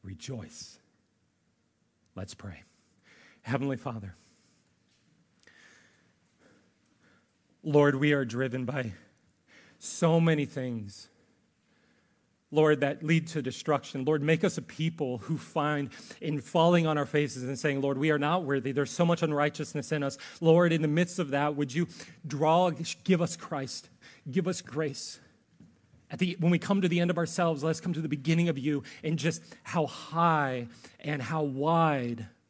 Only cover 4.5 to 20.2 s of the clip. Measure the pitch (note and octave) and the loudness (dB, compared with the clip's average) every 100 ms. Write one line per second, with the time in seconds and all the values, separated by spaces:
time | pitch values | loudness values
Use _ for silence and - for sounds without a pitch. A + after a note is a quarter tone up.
4.5 | _ _ _ _ _ _ _ _ _ _ | _ _ _ _ _ _ _ _ _ _
5.5 | _ - _ _ _ _ _ _ _ _ | _ -20 _ _ _ _ _ _ _ _
6.5 | _ _ _ _ _ _ _ _ _ _ | _ _ _ _ _ _ _ _ _ _
7.5 | _ D#3 D3 C#3+ C3+ D3 C#3+ B2+ A#2 C3 | _ 2 6 6 4 2 2 0 -2 -4
8.5 | B2+ B2 C#3 A#2+ F2+ _ _ _ _ _ | -2 -4 -4 -6 -10 _ _ _ _ _
9.5 | - - _ - - E3+ E3 E3 D3+ C3+ | -20 -20 _ -12 0 4 4 4 4 0
10.5 | C#3 B2+ A#2 G2+ - - _ _ _ _ | -4 -6 -6 -8 -14 -20 _ _ _ _
11.5 | _ _ _ _ _ _ _ _ _ _ | _ _ _ _ _ _ _ _ _ _
12.5 | D3 D#3 D3+ C#3 - D#3 E3 E3 D#3+ B2+ | 4 4 4 2 -2 2 0 2 -6 -6
13.5 | - - C#3+ - C3+ C3 D#3 D3 D#3+ F#3 | -6 -2 -2 -2 -4 -2 0 2 2 0
14.5 | - - - D#3+ E3 C3+ B2 G2 D#3+ - | -2 -10 -6 -6 -4 -6 -6 -6 -6 -4
15.5 | D#3+ D3 D3 C#3+ - - - C3 D3 - | -2 0 -2 -4 -12 -20 -10 -6 -6 -2
16.5 | F3 E3 F3 D#3+ D3+ C#3 D3+ C#3+ B2+ B2+ | 4 6 6 4 0 0 0 0 -4 -8
17.5 | C3+ D3+ C#3 C#3 C3+ D#3 D3+ D3 F3+ C#3+ | -2 -2 0 0 0 2 2 2 0 0
18.5 | C#3 C3+ C3+ C#3 - E3+ E3+ D#3+ C#3+ D3 | -2 0 -2 -2 2 2 2 0 2 0
19.5 | D3 D3+ D3+ - D#3 C#3 C#3 | -2 -6 -6 -4 -2 -2 -6